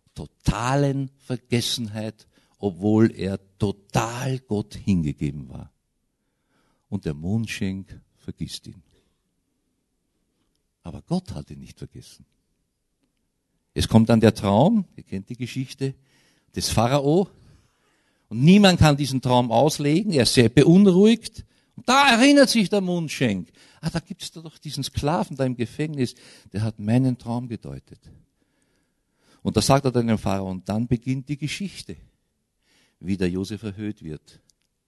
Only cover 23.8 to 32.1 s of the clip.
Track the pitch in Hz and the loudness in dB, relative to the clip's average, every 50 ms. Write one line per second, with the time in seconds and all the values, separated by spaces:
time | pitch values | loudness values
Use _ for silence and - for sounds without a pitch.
23.8 | - 165 - - - _ 185 - - - - 165 160 160 - _ _ 156 127 139 | -10 -6 -6 -6 -8 _ -14 -14 -14 -16 -16 -16 -18 -18 -20 _ _ -12 -10 -8
24.8 | 131 - - - 143 143 165 - - - 143 135 135 127 123 120 120 - - - | -10 -6 -6 -4 -2 -2 -2 -2 -4 -6 -4 -4 -4 -4 -2 -4 -6 -8 -6 -8
25.8 | 151 156 156 139 127 - - _ - - - - _ - - 98 110 110 - - | -6 -6 -2 -4 -4 -4 -4 _ -20 -20 -20 -20 _ -12 -8 -6 -4 -4 -6 -6
26.8 | 104 107 117 127 131 131 123 - - 117 117 120 123 120 113 - - 71 69 65 | -2 0 2 2 2 0 -2 -4 -8 -8 -8 -8 -8 -10 -12 -12 -12 -14 -14 -14
27.8 | - _ - - _ - - - _ _ _ _ _ _ _ _ _ _ _ _ | -16 _ -20 -20 _ -20 -20 -20 _ _ _ _ _ _ _ _ _ _ _ _
28.8 | _ _ _ _ _ _ _ _ _ _ _ _ _ 101 90 110 - - 135 139 | _ _ _ _ _ _ _ _ _ _ _ _ _ 0 0 0 4 4 2 2
29.8 | 135 131 117 123 117 113 110 95 - 98 95 98 95 95 95 92 - - 101 110 | 2 0 0 0 0 0 0 -2 0 -4 -4 -4 -4 -6 -8 -8 -8 -6 -4 -4
30.8 | 120 120 127 113 - 131 131 139 131 - 147 139 156 143 - - 202 180 - - | -2 -2 -4 -4 -2 -6 -6 -6 -6 -8 -10 -8 -8 -10 -8 -8 -10 -12 -12 -16
31.8 | - - 85 - - _ | -18 -18 -18 -20 -20 _